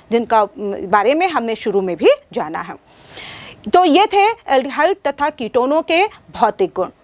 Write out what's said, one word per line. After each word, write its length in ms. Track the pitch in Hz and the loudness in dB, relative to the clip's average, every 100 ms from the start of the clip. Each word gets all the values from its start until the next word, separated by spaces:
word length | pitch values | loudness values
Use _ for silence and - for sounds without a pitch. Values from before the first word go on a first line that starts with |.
| - | -4
जिनका, 280 | 233 220 226 | -2 2 0
अम, 460 | 202 - 202 202 190 | 0 -4 -8 -6 0
बारे 280 | 208 208 | 2 4
में 140 | 302 370 | 2 0
हमने 280 | 294 226 220 | -2 -4 -4
शुरू 240 | 226 196 | -2 -2
में 160 | 190 165 | -2 2
भी 120 | 285 571 - | 2 2 -2
जाना 280 | - 156 170 | -8 -8 -8
है। 140 | 175 - _ - - - - - - - - | -10 -16 _ -20 -20 -20 -18 -18 -20 -14 0
तो 100 | 349 | 2
ये 220 | 359 302 403 | 4 4 4
थे 240 | 403 403 466 - | 2 2 0 -2
एल्डिहाइड 480 | 269 269 247 320 392 285 | -2 0 -2 0 0 -6
तथा 240 | 277 294 | -4 -4
कीटोनों 520 | 302 220 240 254 311 | -4 -4 -2 0 -2
के 240 | 320 339 415 | 0 0 0
भौतिक 680 | - _ - 220 - 185 - | -4 _ -2 0 0 -4 -4
गुण। 120 | 175 - | -8 -8